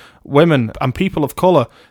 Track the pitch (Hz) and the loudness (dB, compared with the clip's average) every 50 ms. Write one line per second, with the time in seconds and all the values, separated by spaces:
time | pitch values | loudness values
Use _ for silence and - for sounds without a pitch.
0 | - - _ _ - - 135 143 165 170 156 135 117 110 - - - 135 120 - | -12 -20 _ _ -12 -2 2 2 4 4 2 0 -2 -4 -6 -6 -6 -6 -4 -4
1 | 185 190 - 170 147 127 - - - 185 175 147 120 - _ _ _ _ | -4 -4 -4 -4 -6 -6 -4 -2 0 2 2 2 0 -2 _ _ _ _